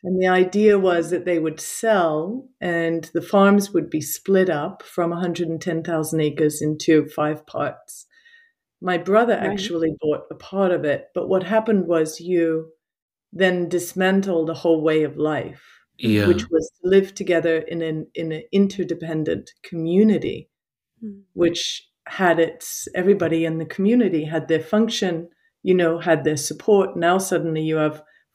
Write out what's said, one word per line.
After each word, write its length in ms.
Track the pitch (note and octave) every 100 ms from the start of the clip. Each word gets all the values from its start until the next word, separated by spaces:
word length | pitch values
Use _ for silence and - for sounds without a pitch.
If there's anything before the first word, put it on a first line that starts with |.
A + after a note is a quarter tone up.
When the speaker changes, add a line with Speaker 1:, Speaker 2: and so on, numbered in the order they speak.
Speaker 1:
And 180 | F3+ F#3
the 60 | F#3
idea 500 | F#3 F#3 G3+ G#3+ G3+
was 320 | F#3+ F3 D#3+
that 160 | F3 F3
they 140 | F3
would 200 | D#3+ D#3
sell 880 | - - A3+ G#3 E3 D3+ E3+ B3 - _
and 480 | F#3 E3+ E3 E3 E3 -
the 80 |
farms 480 | E3+ G3+ G3 G3+ G3
would 160 | F3 D#3
be 120 | D#3
split 500 | C#3+ - - F#3+ F#3
up 320 | D3+ D#3 G3
from 280 | - - E3+
a 80 | E3+
hundred 280 | F3 E3+ E3+
and 100 | E3
ten 220 | E3+ E3
thousand 380 | E3 E3 D#3 D#3+
acres 400 | D#3 C#3 D3+ D3+
into 460 | D3+ D3+ - D#3 D3+
five 400 | - D3+ D3+ -
parts. 580 | - C#3+ - _ - - _ _ _ _ _ _ _
My 200 | F3+ F3+
brother 340 | F3 G#3 A#3
Speaker 2:
Right. 160 | G#3 E3+
Speaker 1:
actually 460 | G3+ F#3 E3+ D#3+ D3+
bought 260 | D#3 D3+ -
a 60 | -
part 360 | - F#3+ F#3+
of 140 | F3 C#3+
it. 220 | C#3+ - -
But 120 | E3
what 140 | F#3+
happened 460 | F#3 A3 A3 G#3 E3+
was 340 | E3+ D#3 -
you 500 | E3+ F3+ E3 D#3+ D#3+ _ _ _ _ _ _
then 340 | - F#3+ F3+ E3+
dismantled 800 | F3 F3 - F#3 G3 G3 E3+ D#3+
a 20 |
whole 300 | D#3+ E3+ D#3+
way 180 | D#3 D#3
of 160 | D3+ C#3
life, 480 | D3+ D3 - - _ _ _ _
Speaker 3:
Yeah. 300 | A#2 G#2+ G2+
Speaker 1:
which 240 | - -
was 180 | E3 - _
to 40 | F3+
live 280 | G3 G3 -
together 420 | F#3 E3+ E3 E3
in 240 | - E3+
an, 240 | D#3+ D#3 D#3
in 180 | - E3
an 120 | D#3 -
interdependent 1000 | G3 G3 G3 F#3 E3 E3 D#3 D3+ - - _
community, 880 | - E3+ E3 F3+ A3 F3+ D3 - - _ _ _ _ _
Speaker 2:
Mm. 180 | A3 G3+ F#3+
Speaker 1:
which 560 | F#3 E3+ E3+ - - _ _ -
had 340 | - F#3 E3
its, 480 | E3 - - - -
everybody 500 | - F#3 F3 E3 E3
in 140 | E3 D#3+
the 80 | D#3
community 600 | - G3 B3 A3 E3+ D3+
had 220 | D#3+ D#3
their 100 | D#3+
function, 680 | D#3 G#3+ A3+ - F#3+ E3 E3+ _ _ _
you 100 | -
know, 240 | F3+ E3+ E3
had 260 | E3 D#3+
their 140 | C#3+ D3+
support. 580 | - D#3 - G3+ F#3+ F3
Now 220 | E3+ F#3
suddenly 460 | F#3+ F3 E3 D#3
you 140 | D#3 D#3
have 260 | D3+ D3 - _ _